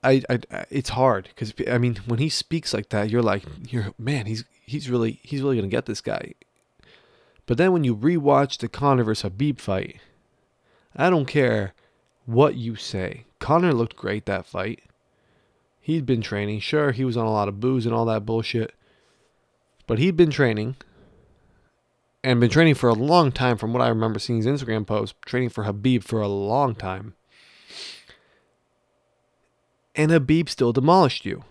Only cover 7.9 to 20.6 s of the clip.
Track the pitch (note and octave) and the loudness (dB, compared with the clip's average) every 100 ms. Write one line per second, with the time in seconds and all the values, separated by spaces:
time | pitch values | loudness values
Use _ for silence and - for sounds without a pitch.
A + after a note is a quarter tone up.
7.9 | G#2+ C3 E3+ C#3+ C#3 C#3 - A#2 - C#3+ | 2 2 2 4 4 2 -2 -8 -2 2
8.9 | C3 A2 G#2+ G2+ F#2+ D3 C3 - F#2+ - | 2 2 -2 -4 -2 -2 -2 -4 -4 -4
9.9 | - _ _ _ _ _ _ _ _ _ | -12 _ _ _ _ _ _ _ _ _
10.9 | - E3+ F3 C3 D3 B2+ A2 G2 _ _ | -2 2 2 0 0 2 0 -2 _ _
11.9 | _ _ _ - A2+ D3 - A#2 A2 - | _ _ _ -2 4 4 2 -8 -8 -8
12.9 | F#2+ F#2 - - _ - D#3+ F3+ B2+ A#2 | -6 -6 -10 -18 _ 0 2 4 2 -2
13.9 | - A2 G#2+ G#2+ G2 F#2+ F#2 G2 - _ | -4 -6 -6 -4 -6 -6 -8 -8 -10 _
14.9 | _ _ _ _ _ _ _ _ _ - | _ _ _ _ _ _ _ _ _ -4
15.9 | D#3+ C3+ B2 A2 G#2 G#2 G#2+ - D3+ D3 | -4 0 -2 -2 -4 -4 -6 -2 0 0
16.9 | A2+ C3 A#2+ A2+ G#2+ G2+ G2+ B2 C3 A#2 | 0 -2 -2 0 0 -2 -2 -2 0 0
17.9 | A#2 A2+ A2 G#2 A2+ A2 A#2 A2 _ _ | 0 0 -2 -2 -4 -2 -4 -4 _ _
18.9 | _ _ _ _ _ _ _ _ _ - | _ _ _ _ _ _ _ _ _ -4
19.9 | A2+ E3+ E3+ E3+ C#3+ C3+ G#2+ | 0 2 4 4 6 2 2